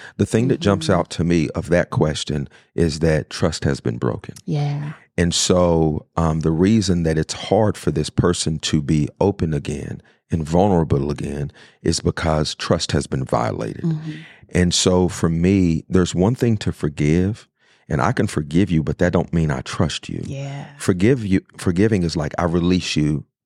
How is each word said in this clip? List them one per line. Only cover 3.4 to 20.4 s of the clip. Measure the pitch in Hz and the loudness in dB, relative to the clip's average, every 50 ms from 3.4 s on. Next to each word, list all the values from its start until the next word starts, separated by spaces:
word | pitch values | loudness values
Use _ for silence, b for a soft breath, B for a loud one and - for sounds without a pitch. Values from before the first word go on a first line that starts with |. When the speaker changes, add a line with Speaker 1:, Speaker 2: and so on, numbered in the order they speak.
| - 85 78 - - | -2 -2 -2 -2 -2
Speaker 1:
has | 78 69 - | -2 -2 -2
been | - 64 57 60 | -4 -6 -4 -2
broken. | - 60 55 - - - - - - | -4 -4 -4 -6 -8 -14 -18 -14 -8
Speaker 2:
Yeah. | - 160 147 143 143 143 143 147 147 156 B B B _ - | -4 -4 -2 -2 -2 -4 -6 -8 -10 -12 B B B _ 0
Speaker 1:
And | 85 85 82 | 0 0 0
so, | - - - 92 90 90 87 85 82 80 78 76 76 - _ _ | 0 0 2 4 4 4 4 4 2 2 2 0 -2 -6 _ _
um, | - 82 80 78 80 | -2 0 0 0 0
the | 78 80 | 0 0
reason | 82 78 92 98 113 113 95 95 90 87 | 2 2 4 4 4 2 2 2 0 0
that | 82 80 80 78 | 2 0 0 0
it's | 80 - - | -2 -4 -6
hard | - - - 98 104 110 104 - - | -10 -2 0 2 2 2 2 0 -2
for | - 87 | -4 -4
this | 78 78 73 - | -2 -2 -4 -2
person | - - - 90 87 - - 82 80 76 | -2 0 0 0 0 0 -2 -4 -4 -4
to | - - - 78 71 | -2 0 0 0 0
be | 67 80 76 73 - - _ | 2 0 0 0 -2 -2 _
open | - 98 101 - 90 82 78 | 0 0 0 0 -2 -2 -2
again | 71 - - 73 71 - - - - b b b b b _ | -4 -4 -6 -8 -8 -8 -10 -12 -12 b b b b b _
and | - 82 76 | -4 -4 -2
vulnerable | 71 82 87 95 104 95 85 80 73 69 69 69 73 | 0 2 4 4 4 4 2 2 2 0 0 0 -2
again | 73 69 69 76 71 73 71 67 B B B B B B | -4 -4 -6 -6 -6 -6 -6 -8 B B B B B B
is | B - 85 - | B -2 -2 0
because | - 85 - - - 82 78 76 78 - - | 0 -2 -2 0 0 0 2 2 0 -2 -4
trust | - - - 92 82 - - | -8 0 0 0 0 0 0
has | - 76 69 - | -2 -2 -2 -2
been | - 69 65 | -4 -6 -2
violated. | - - - - 113 98 - - 53 - - - | -2 -2 -2 -2 -2 -4 -6 -6 -8 -8 -6 -4
Speaker 2:
Mm-hmm. | 170 160 156 156 156 151 156 160 B B B B _ | -4 -4 -4 -6 -10 -12 -12 -16 B B B B _
Speaker 1:
And | - 90 90 87 80 | 0 2 2 2 2
so | - - 98 92 90 90 85 | 2 2 4 4 4 2 2
for | - - - 82 | 0 -2 -2 0
me, | 82 82 85 90 98 98 92 85 82 78 - - | 0 2 2 4 4 4 4 4 2 0 -2 0
there's | 87 92 90 85 - | 2 2 2 2 2
one | 85 90 104 131 | 2 2 2 2
thing | - - 120 113 101 | 2 2 2 2 0
to | - 92 | 0 -4
forgive, | 80 - - 78 71 - 73 73 78 87 92 98 113 - - _ b b b b b b b - | -4 -2 -4 -4 -2 0 2 2 4 2 2 0 -2 -6 -10 _ b b b b b b b -4
and | 73 71 | -2 0
I | 64 95 | 0 0
can | 127 - 104 107 | 0 0 -2 -2
forgive | - - 76 71 78 85 104 98 | -2 -4 -6 0 2 2 2 2
you, | 87 80 73 | 2 0 0
but | 78 73 - | 0 -2 0
that | 90 87 80 | 0 2 2
don't | 90 - - - | 0 0 0 0
mean | 85 80 76 | -2 0 0
I | 69 64 | -2 -4
trust | - - - - 92 69 - - - - | -6 -10 -4 -2 -2 -2 -2 -6 -10 -10
you. | 82 - - | -10 -8 -8
Speaker 2:
Yeah. | - 139 135 | -8 -10 -10